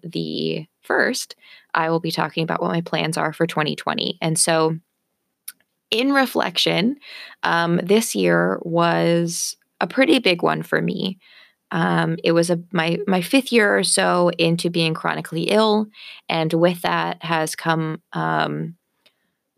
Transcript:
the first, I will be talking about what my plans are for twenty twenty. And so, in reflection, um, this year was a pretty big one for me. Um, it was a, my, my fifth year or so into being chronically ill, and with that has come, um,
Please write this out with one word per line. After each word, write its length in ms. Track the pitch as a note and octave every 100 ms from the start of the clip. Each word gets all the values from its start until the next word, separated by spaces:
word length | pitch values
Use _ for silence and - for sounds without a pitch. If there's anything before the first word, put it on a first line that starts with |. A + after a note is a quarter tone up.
| E3+
the 600 | E3 - - D#3+ E3 D#3 _
first, 520 | - - - B3+ - - - - _
I 160 | - D#3+
will 100 | E3
be 120 | E3
talking 340 | - D#3+ - E3
about 160 | -
what 100 | F3
my 80 | E3+
plans 380 | E3+ E3 D#3+ D#3+
are 160 | D#3
for 120 | - E3+
twenty 300 | - D3+ D3
twenty. 420 | - - - -
And 180 | E3 D#3+
so, 380 | - D#3+ D#3+ D#3+ - _ _ _ _ _ - - _ _ -
in 200 | A3 C4+
reflection, 840 | C#4 B3+ - - E3+ E3 E3 G#3+ C#4+ - - - -
um, 320 | F3 E3+ E3+ F3
this 320 | F3 G#3+ A3+ G#3
year 440 | F3+ E3+ F3 F#3+
was 960 | E3+ E3+ E3+ E3+ E3+ E3+ E3+ E3+ - - _ -
a 60 | E3+
pretty 320 | B3+ C4+ C4
big 220 | G3+ F3
one 220 | D#3+ D#3
for 180 | D#3+ D#3
me. 380 | E3+ - - F#3+ _ - - _ -
Um, 440 | E3+ F3 E3+ E3 E3
it 80 | -
was 180 | E3+ E3+
a, 120 | E3+ E3+
my, 280 | F3+ E3 E3+ -
my 140 | F#3
fifth 300 | F3 - B3+
year 260 | A#3+ G#3 G3+
or 60 |
so 480 | F#3+ - F#3 F3+ F3 E3+
into 320 | E3 E3+ F3
being 240 | E3+ D#3+
chronically 560 | D#3+ E3 D#3 E3+ E3 E3+
ill, 380 | G#3 A3 G#3+ G#3+ - - - -
and 240 | E3 D#3+
with 300 | E3 F3 F3
that 380 | F3+ E3+ E3+ F3
has 360 | E3 E3 D#3 -
come, 440 | E3 D#3+ D#3+ D#3+ _
um, 640 | E3 D#3+ D#3 D#3 D3+ E3 E3+ _ _ _ _ _ _ _